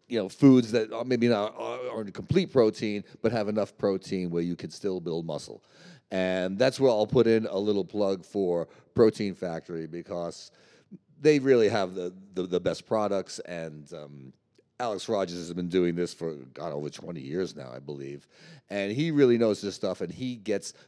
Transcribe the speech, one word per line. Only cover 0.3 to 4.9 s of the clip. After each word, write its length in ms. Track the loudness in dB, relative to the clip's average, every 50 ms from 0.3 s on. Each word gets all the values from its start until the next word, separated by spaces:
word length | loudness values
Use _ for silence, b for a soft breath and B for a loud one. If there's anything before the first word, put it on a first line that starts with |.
| 2 6 8 10 10 10 8 4
that 220 | 2 0 0 0 -4
are 100 | -6 -4
maybe 240 | -2 0 2 4 4
not, 260 | 4 2 0 -2 -4 -6
are, 220 | -8 -8 -8 -8 -8 -8 -8
aren't 200 | -8 -8 -8 -10
complete 380 | -8 -4 0 2 2 2 2
protein, 520 | 4 4 4 4 4 0 -4 -4 -4 -6 -8 B B B
but 100 | -2 0
have 180 | 0 0 -2 0
enough 280 | 0 0 -2 -2 -4 -2
protein 520 | -2 0 0 -2 -4 -4 -4 -4 -2 -2
where 140 | -2 -2 -2
you 120 | -2 -4
can 140 | -6 -8 -12
still 320 | -12 -8 -6 -6